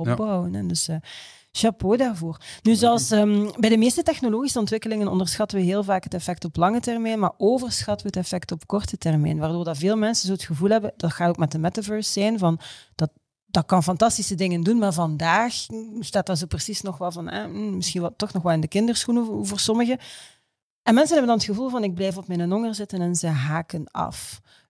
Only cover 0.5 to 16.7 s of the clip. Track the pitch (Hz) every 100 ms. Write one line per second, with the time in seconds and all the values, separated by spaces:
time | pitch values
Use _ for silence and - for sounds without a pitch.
0.5 | 196 180 165 - 160 - - - - _
1.5 | - 226 - 185 233 254 185 165 160 -
2.5 | - 220 220 233 233 - 214 208 208 208
3.5 | - 220 220 240 349 330 302 247 214 269
4.5 | 240 208 220 220 214 202 185 180 - 208
5.5 | 196 180 196 196 190 - 180 - 175 170
6.5 | 156 175 233 240 233 226 220 190 - 208
7.5 | 254 247 - - 208 202 185 180 180 -
8.5 | 165 - 202 - - 165 156 151 156 156
9.5 | 170 170 147 180 220 214 226 185 190 -
10.5 | 147 196 220 208 - 170 - 175 170 151
11.5 | 160 165 220 202 214 208 - 214 226 175
12.5 | 165 - - - - 156 _ _ _ _
13.5 | 180 - 185 160 180 226 226 196 175 190
14.5 | 175 170 233 202 165 160 151 165 185 240
15.5 | - - 220 220 214 165 202 190 170 170
16.5 | 151 -